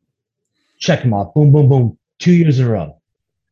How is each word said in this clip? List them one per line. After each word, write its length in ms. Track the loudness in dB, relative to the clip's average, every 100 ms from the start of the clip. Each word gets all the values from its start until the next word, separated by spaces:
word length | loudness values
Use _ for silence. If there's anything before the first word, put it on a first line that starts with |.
| _ _ _ _ _ _ _ _
check 260 | -4 -2
'em 100 | -2
off, 200 | -4 -4
boom, 180 | 0 2
boom, 160 | 4 2
boom, 300 | 2 -2 -6 _ _
two 140 | 0
years 260 | 0 0 -2
in 80 | -2
a 20 |
row. 260 | -4 -8 -16 _ _ _ _ _